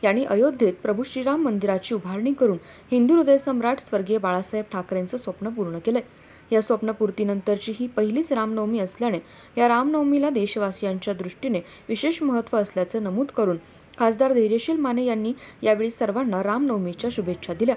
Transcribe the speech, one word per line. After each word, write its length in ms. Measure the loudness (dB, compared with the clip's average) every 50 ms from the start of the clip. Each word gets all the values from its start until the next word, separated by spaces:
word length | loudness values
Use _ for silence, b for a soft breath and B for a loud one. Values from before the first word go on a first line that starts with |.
| 4
यांनी 200 | 2 2 2 0
अयोध्येत 480 | 0 2 4 4 2 4 4 2 2 2 0 -2
प्रभू 200 | -2 -2 -2 -2
श्रीराम 400 | -4 -4 -4 -2 0 0 2 2
मंदिराची 520 | 0 0 0 0 0 0 -2 -2 -4 -6
उभारणी 380 | -4 -4 -4 -6 -2 -2 -2 2
करून 240 | 2 2 2 2 0 B B B B B B 2
हिंदू 240 | 2 4 6 6
हृदय 220 | 6 6 6 4 4
सम्राट 400 | 4 0 -2 0 0 0 -2 -2
स्वर्गीय 400 | -4 -4 -2 -2 0 0 -2 0
बाळासाहेब 460 | 0 0 0 0 -2 -2 -4 -6 -6 -4 -6
ठाकरेंचं 440 | -8 -6 -4 -4 -4 -4 -4 -6
स्वप्न 320 | -8 -8 -8 -8 -6 -8 -8
पूर्ण 300 | -4 -4 -4 -4 -6 -4
केलंय. 240 | -2 0 0 0 -2 B B B B B B B B B 2
या 80 | 2
स्वप्नपूर्तीनंतरची 1120 | 2 2 0 0 0 -4 -2 0 -2 -2 0 0 -2 -2 -2 -2 0 -2 -2 -2 -2 -8 -6 -6
ही 60 | -6
पहिलीच 460 | -4 -2 0 0 0 0 -2 0 0 0
रामनवमी 460 | -2 0 -2 -2 -2 -2 -2 -2 -2
असल्याने 400 | -2 -4 -4 -4 -2 -2 -2 -4 -6 B B B B B B 2
या 100 | 2 4
रामनवमीला 600 | 4 4 2 2 2 2 2 2 2 2 2 2
देशवासियांच्या 840 | 2 0 -2 -2 -2 -2 -2 -4 -4 -4 -4 -4 -4 -4 -4 -4 -4
दृष्टीने 460 | -4 -6 -10 -10 -6 -4 -2 -2 -2 -4 B B B B -6
विशेष 340 | -6 -2 0 -2 0 0 0
महत्त्व 340 | 0 0 0 -2 0 0
असल्याचं 460 | 0 0 0 0 -2 -2 -2 -2 -4 -4
नमूद 240 | -2 -2 -2 -2
करून 300 | -2 0 0 2 2 2 -2 -4 B B B B B B 0
खासदार 340 | 2 2 4 4 2 4 4
धैर्यशील 440 | 4 4 4 2 0 0 0 0
माने 280 | 0 0 0 0 0 0
यांनी 280 | 0 0 0 -2 -4 -4 B B B B B 2
यावेळी 280 | 2 2 2 2 -4
सर्वांना 520 | -2 -2 -4 -2 -2 -2 -2 0 -2 -2 -2
रामनवमीच्या 680 | -2 0 0 0 0 0 -2 -2 -4 -6 -6 -6 -6 -4
शुभेच्छा 420 | -4 -4 -4 -4 -6 -6 -10 -4
दिल्या. 200 | 0 0 0 0